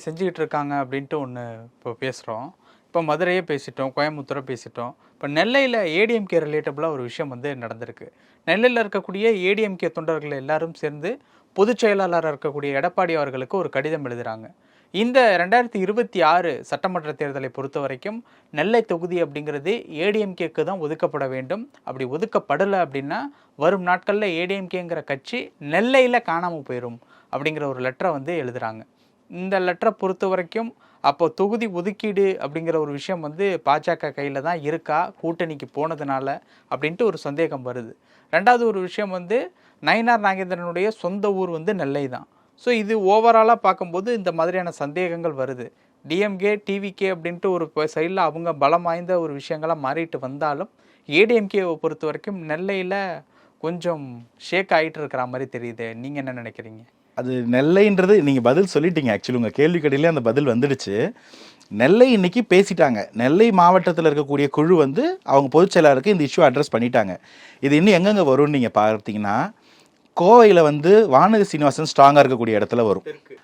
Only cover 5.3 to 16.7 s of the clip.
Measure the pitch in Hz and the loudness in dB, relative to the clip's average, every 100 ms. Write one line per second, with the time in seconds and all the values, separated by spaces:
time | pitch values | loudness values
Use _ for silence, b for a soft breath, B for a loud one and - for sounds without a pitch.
5.3 | 151 208 269 262 226 170 170 220 233 190 | -2 0 2 0 0 -2 0 0 0 -2
6.3 | 170 151 151 151 143 160 139 120 - 143 | -2 -2 -4 -4 -6 -6 -6 -10 -8 -10
7.3 | 123 143 127 117 113 120 - - _ _ | -8 -10 -10 -12 -12 -14 -16 -20 _ _
8.3 | _ - 185 247 233 208 196 196 190 226 | _ -2 2 4 2 -2 -4 -6 -2 0
9.3 | 202 180 208 214 180 170 165 160 160 147 | 2 0 0 -2 -4 -6 -4 -4 -4 -4
10.3 | 139 135 156 165 156 151 147 175 277 _ | -8 -4 -4 -4 -8 -10 -8 -10 -10 _
11.3 | _ _ - 208 233 220 196 185 170 160 | _ _ 0 0 2 0 2 0 0 -2
12.3 | 143 151 143 143 139 - - 180 160 139 | -6 -8 -6 -4 -2 -2 -2 -2 -2 -4
13.3 | 131 127 196 - 135 151 156 131 120 113 | -6 -6 -4 -2 -4 -4 -4 -6 -8 -10
14.3 | 110 110 _ _ _ _ 175 233 262 233 | -12 -14 _ _ _ _ -4 2 4 4
15.3 | 175 180 240 240 196 185 214 202 185 156 | 4 2 2 2 -4 -2 -2 -2 2 4
16.3 | 175 175 120 - | 4 0 -6 -8